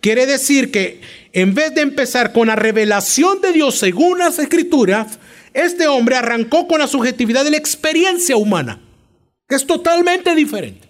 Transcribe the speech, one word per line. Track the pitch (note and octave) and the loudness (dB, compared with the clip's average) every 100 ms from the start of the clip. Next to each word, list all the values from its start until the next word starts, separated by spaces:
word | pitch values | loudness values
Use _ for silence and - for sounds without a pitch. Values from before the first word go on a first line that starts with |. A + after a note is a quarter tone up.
Quiere | G3+ A3+ C4 | 0 0 0
decir | C#4 C4+ C#4 B3 | 0 2 2 2
que | G#3 F#3+ - - - - | -2 -4 -8 -20 -20 -8
en | F#3 F#3 | 0 0
vez | G3 D#4 | 2 0
de | D#4 | 0
empezar | D4 C#4 B3 B3+ A#3 | -2 -2 -2 -2 0
con | A3+ A3+ | 2 2
la | A3 | 2
revelación | A3 A3 G#3+ G3+ G3+ - F4 G4 | 0 0 0 0 0 2 2 2
de | F#4+ | 0
Dios | E4 C#4+ - | 2 0 0
según | G3 F3+ E4+ F4+ | -2 2 2 2
las | F4 E4+ | -2 -2
Escrituras, | C#4+ E4+ F4 D#4 G3 G3+ G#3+ - - - - | 0 0 2 2 2 0 -4 -12 -20 -20 -10
este | B3+ E4 F4 D#4+ | -2 -2 0 0
hombre | C4+ A#3 B3+ | 2 2 0
arrancó | A#3 A#3 A3+ D#4 F4 | -2 -4 0 0 2
con | D#4+ | 0
la | C#4+ | 0
subjetividad | C#4 A#3+ B3 A#3 A#3+ | -2 -2 -2 0 0
de | C#4+ | 0
la | D4+ | 0
experiencia | D4+ - D#4 D#4 F#4 F4+ F4 A#3+ | -2 -4 -2 2 2 0 0 0
humana, | G#3 F#3 B2+ G2 _ _ _ _ _ _ _ | 2 -2 -4 -10 _ _ _ _ _ _ _
que | |
es | C4+ | -4
totalmente | C#4 E4+ F4 E4+ F4 F#4 F4+ | -2 -2 0 2 2 0 0
diferente. | E4 D4 G#3 C3+ F#2+ _ | 0 0 -4 -10 -16 _